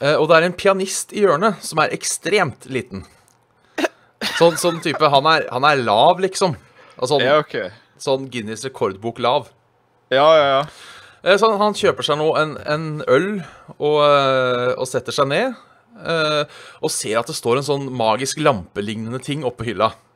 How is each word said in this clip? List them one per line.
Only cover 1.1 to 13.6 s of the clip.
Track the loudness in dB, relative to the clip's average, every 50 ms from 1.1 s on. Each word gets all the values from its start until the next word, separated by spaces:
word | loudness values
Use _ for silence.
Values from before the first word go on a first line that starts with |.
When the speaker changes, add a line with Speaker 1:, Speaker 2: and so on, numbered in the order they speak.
Speaker 1:
i | -2 0
hjørnet | 2 2 2 2 0 -2 -2 -4
som | -10 -6 -2 -2
er | -2 -2
ekstremt | -2 -6 -6 -8 -8 -6 -4 -2 0 0 0 -2 -4 _ -14 -8
liten. | -6 -6 -6 -6 -12 -14 -14 -16 _ _ _ _ _ _ _ _ _ _ _ _ -6 -4 -4 -4 _ _ _ _ _ -10 -8 -6 0 4
Sånn, | 4 4 4
sånn | 2 -2 -2 -2 -2
type, | -6 -6 -2 0 2 4
han | 4 4 4
er, | 4 2 2 0 -4
han | -4 0 2
er | 2 2 2
lav, | 2 2 4 6 6 6 4 4
liksom. | 0 -4 -2 0 -2 -2 -2 -4 _ _ _ -20 -20 -20 -10 -8
Altså, | -4 -2 0 2
sånn, |
Speaker 2:
Ja, | 2 4 2 2
ok. | 2 -2 -8 -8 -8 -8 -12 -18 _ _ _ _
Speaker 1:
sånn | -4 -4 -4 -4 -4 -8
Guinness | -10 -8 -8 -8 -10 -10 -10
rekordbok | -12 -6 -4 -4 -4 -4 -6 -8 -10 -6 -2
lav. | -2 0 0 0 -4 -8 _ _ _ _ _ _ _ _ _ _ _ -2
Speaker 2:
Ja, | 2 4 6 6 6
ja, | 6 6 4 2 0
ja. | -2 -4 -10 -20 -20 -20 -20 -20 -20 -20 -20 _ 0
Speaker 1:
Eh, | 2 2
så | 4 4 2
han, | 2 2
han | 0 0 0
kjøper | 0 0 0 0 0 -2
seg | -2 -2 0
nå | 0 0 0 0
en, | -2 -2 -4 -10 -6
en | -4 -4 -4 -4 -6 -8 -6 0 2
øl | 2 2 2 0 -4 -8 -10 -12 -18 -20